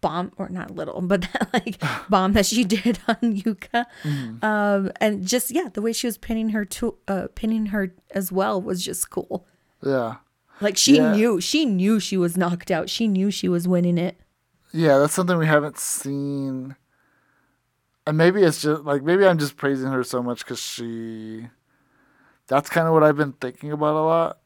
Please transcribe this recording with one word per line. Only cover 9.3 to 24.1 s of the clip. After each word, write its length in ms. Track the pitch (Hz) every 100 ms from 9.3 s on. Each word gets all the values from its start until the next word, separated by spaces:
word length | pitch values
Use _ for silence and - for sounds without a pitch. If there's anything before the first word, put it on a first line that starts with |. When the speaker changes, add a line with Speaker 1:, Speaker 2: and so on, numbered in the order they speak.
| - _ _ _ _
Speaker 2:
Yeah. 340 | 139 135 113 117 _ _ _ -
Speaker 1:
Like, 160 | 202 190
she 200 | - 277
Speaker 2:
Yeah. 160 | 247
Speaker 1:
knew, 280 | 208 226 196
she 240 | 180 302 294
knew 340 | 190 190 220
she 160 | - 190
was 200 | 175 170
knocked 340 | 180 175 -
out. 180 | 170 185
She 180 | - 226
knew 240 | 190 196
she 180 | 190 180
was 180 | 175 175
winning 300 | 180 175 175
it. 200 | 160 - _ _ _ _ _
Speaker 2:
Yeah, 260 | 160 160 135
that's 160 | 147
something 240 | - 180 175
we 80 | 156
haven't 300 | 151 147 -
seen. 960 | - - 139 139 139 139 135 131 131 135 _ _ _ _ _ _ _ _ _ _ _ _ -
And 120 | 156
maybe 260 | 170 196
it's 180 | 180 147
just, 220 | 151 156
like, 200 | 147 143
maybe 220 | 143 185 196
I'm 120 | 170
just 180 | 143 -
praising 340 | 143 139 131
her 120 | 131
so 180 | 120 127
much 220 | 123 120 -
'cause 140 | 120
she, 880 | - - 117 113 113 110 110 110 117 _ _ _ _ _ _ _ _ _ _
that's 220 | 135 -
kinda 220 | 170 165
what 120 | 160
I've 120 | 151 147
been 160 | 147
thinking 380 | 127 127 123 147
about 240 | 147 151 156
a 80 |
lot 360 | 160